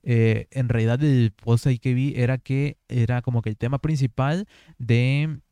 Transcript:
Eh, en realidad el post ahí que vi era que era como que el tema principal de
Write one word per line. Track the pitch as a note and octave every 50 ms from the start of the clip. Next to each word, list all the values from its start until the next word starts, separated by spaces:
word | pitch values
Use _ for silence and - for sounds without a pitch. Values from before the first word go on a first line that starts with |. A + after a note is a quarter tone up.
Eh, | _ - A#2+ A#2 A2+ A2+ A2 G#2+ - _
en | - C3+ B2+ A#2
realidad | A#2+ A#2 A2 A2+ A#2+ B2+
el | D3+ D3+ C3+ B2+ A#2 A2
post | - _ - A#2 A#2 A#2 -
ahí | C#3 B2+ A#2
que | _ C3 B2
vi | B2 C3+ C#3+ -
era | B2+ B2 A#2+ C3 B2
que | _ - C3+ C3+ C#3+ C#3+ - _ _ _
era | - B2 A2+ A2+ B2 B2
como | - - B2 A#2
que | G#2+ A2
el | G#2+
tema | _ - A#2+ C#3 C3+
principal | - D#3 D#3+ C#3 C3+ B2+ - - C3 C#3 D#3 F#3 G#3 _ _ - _ - - _
de | B2 A2 A#2 A#2+ B2 C3 C#3 C#3+ D3+ D#3 D3+ - _ _